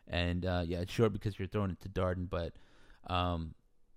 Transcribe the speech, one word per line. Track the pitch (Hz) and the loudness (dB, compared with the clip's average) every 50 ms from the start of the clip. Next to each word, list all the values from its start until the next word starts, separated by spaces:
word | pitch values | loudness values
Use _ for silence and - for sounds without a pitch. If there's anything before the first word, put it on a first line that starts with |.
| - | -10
And, | - - 87 87 87 87 90 87 | -4 0 0 2 2 2 0 0
uh, | 92 90 87 87 | 2 2 0 0
yeah, | 82 87 87 | 0 -2 -4
it's | 90 - - | -4 -2 4
short | - 117 110 | 4 4 4
because | 101 104 - 107 92 | 4 0 -4 -4 -4
you're | - 95 90 | -4 -6 -2
throwing | - 107 101 98 | -2 0 0 0
it | 87 - | -2 -4
to | - 95 | -8 -6
Darden, | 98 92 92 90 90 92 90 87 | -2 0 2 2 2 0 -2 -2
but, | - 85 82 82 - - - - - - - - - - - | -2 -2 -2 -4 -8 -12 -20 -20 -20 -20 -20 -20 -20 -16 -6
um, | - 90 90 90 90 87 82 82 78 76 - _ _ _ - - _ - | -2 0 0 2 2 0 -2 -4 -6 -8 -14 _ _ _ -20 -20 _ -20